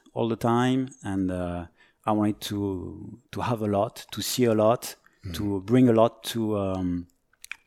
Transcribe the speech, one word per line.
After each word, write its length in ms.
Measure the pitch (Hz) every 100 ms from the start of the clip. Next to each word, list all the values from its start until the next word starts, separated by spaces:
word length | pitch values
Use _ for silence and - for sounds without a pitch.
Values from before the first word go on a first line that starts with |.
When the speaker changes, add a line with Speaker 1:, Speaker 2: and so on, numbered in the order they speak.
| _
Speaker 1:
all 140 | 123 117
the 80 | 117
time. 540 | 117 120 127 131 131 -
And, 300 | 101 95 92
uh, 360 | 90 87 87 85 _ _ _ 110
I 60 |
wanted 300 | 107 104 104
to, 800 | - 101 101 92 90 90 - 107 _
to 100 | 104
have 200 | 117 113
a 60 | 107
lot, 380 | 101 113 - -
to 100 | 107
see 220 | - -
a 100 | 120
lot, 420 | 110 107 123 - - _ _
Speaker 2:
Mm-hmm. 100 | 95
Speaker 1:
to 280 | 82 104 98
bring 260 | 98 127 127
a 60 |
lot 300 | 110 117 -
to, 340 | - 113 107 104
um, 480 | 95 95 90 87 85 _ _ _ - -